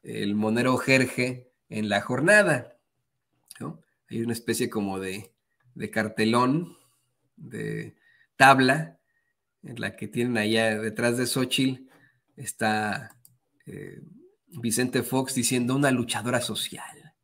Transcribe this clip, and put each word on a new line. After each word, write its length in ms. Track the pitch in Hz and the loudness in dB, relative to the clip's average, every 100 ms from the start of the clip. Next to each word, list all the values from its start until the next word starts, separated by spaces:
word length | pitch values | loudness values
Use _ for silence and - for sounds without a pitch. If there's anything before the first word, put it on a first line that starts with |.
el 320 | - 113 101 104 | -10 -6 -2 0
monero 420 | 107 113 127 127 | 0 2 2 2
Jerge 720 | - 131 123 - 127 127 - _ _ | 4 4 4 -2 -4 -6 -16 _ _
en 200 | 110 107 | -6 -2
La 120 | 101 | -2
Jornada, 760 | - 151 165 208 196 131 - _ _ _ _ _ _ _ _ - | 0 0 6 6 6 0 -2 _ _ _ _ _ _ _ _ -12
¿no? 220 | 104 - _ _ _ | -12 -12 _ _ _
Hay 120 | 113 | -6
una 120 | 117 | -4
especie 360 | 113 - 113 123 | -4 -4 -2 -2
como 300 | 110 98 95 | -2 -4 -4
de, 340 | 95 95 110 _ _ _ _ - | -6 -8 -14 _ _ _ _ -12
de 140 | 107 | -6
cartelón, 880 | 113 107 - 110 120 123 151 180 - _ _ _ _ _ - | -4 -4 0 2 4 4 2 -2 -14 _ _ _ _ _ -20
de 600 | 127 113 107 - 113 _ _ _ _ - | -14 -10 -8 -8 -10 _ _ _ _ 6
tabla, 640 | 135 131 131 147 160 - _ _ _ _ _ _ | 8 8 4 2 -4 -14 _ _ _ _ _ _
en 180 | - 117 | -16 -8
la 140 | 101 - | -10 -8
que 120 | 104 | -6
tienen 300 | 120 120 113 | -2 0 2
allá 420 | 107 113 113 110 | 2 2 2 0
detrás 380 | 110 107 120 120 | -4 0 0 0
de 80 | 123 | 0
Xóchitl, 600 | 131 127 - 131 131 - _ _ _ _ - | 0 0 0 0 -2 -12 _ _ _ _ -14
está, 840 | 135 - 110 107 107 95 - - - _ _ _ - | -14 -2 0 0 -2 -4 -10 -20 -20 _ _ _ -18
eh, 360 | 98 95 - - 240 349 _ _ | -14 -14 -16 -20 -20 -20 _ _
Vicente 560 | - 117 113 123 127 | -8 -4 0 0 -2
Fox 320 | 113 131 127 - | 0 -2 0 -2
diciendo: 400 | 117 127 120 135 | 0 0 0 2
"Una 160 | 143 | 2
luchadora 480 | 123 117 117 113 123 | 2 -2 -4 -2 -2
social". 760 | 120 104 - - - - - _ | -2 -6 -8 -10 -16 -18 -20 _